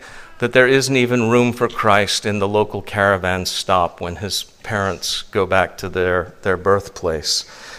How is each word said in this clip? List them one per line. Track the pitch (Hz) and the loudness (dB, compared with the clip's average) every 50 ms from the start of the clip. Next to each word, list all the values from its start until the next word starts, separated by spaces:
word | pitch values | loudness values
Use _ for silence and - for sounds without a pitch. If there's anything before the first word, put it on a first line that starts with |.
| - - - - - - - | -20 -20 -18 -18 -20 -16 -8
that | - 123 120 - | -6 -2 2 4
there | 131 127 | 4 6
isn't | 123 135 135 127 131 135 | 6 4 4 2 2 2
even | 131 123 117 123 123 113 110 | 2 2 2 2 2 2 4
room | 117 120 123 123 | 4 4 4 2
for | 117 - 123 | 0 0 -2
Christ | 110 - - - 110 101 104 101 95 - - - | -2 -2 0 2 4 4 4 4 2 -2 -4 -2
in | 110 104 104 | -4 -2 -2
the | 98 | -2
local | 101 104 104 107 104 - 101 | 0 2 0 0 0 -2 -10
caravan | - - - 104 98 101 98 92 90 90 92 92 90 | -10 -6 -2 2 2 2 2 2 0 -2 -2 -2 -4
stop | - - - - - 95 90 87 85 - - | -4 -6 -6 -2 0 2 2 2 0 -2 -6
when | 90 87 87 | -10 -8 -8
his | 87 104 95 - - - - _ _ - | -8 -8 -6 -6 -8 -8 -10 _ _ -10
parents | - 110 104 98 98 87 82 - - - - - | -6 -4 -2 -2 -2 -4 -4 -6 -6 -6 -6 -8
go | - - 107 95 | -4 -2 0 0
back | 90 92 95 87 82 - - | 2 2 2 2 2 -2 -8
to | - 92 | -8 -6
their, | - 92 90 92 90 90 82 - - - - | -2 0 0 2 0 0 -2 -4 -8 -6 -4
their | 101 92 | -2 -2
birthplace. | 90 90 98 98 101 - - - - - 85 80 78 76 - - - - - - - - - - | 0 2 2 2 2 0 -4 -10 -6 -4 -4 -4 -4 -4 -4 -4 -4 -6 -8 -16 -20 -20 -20 -20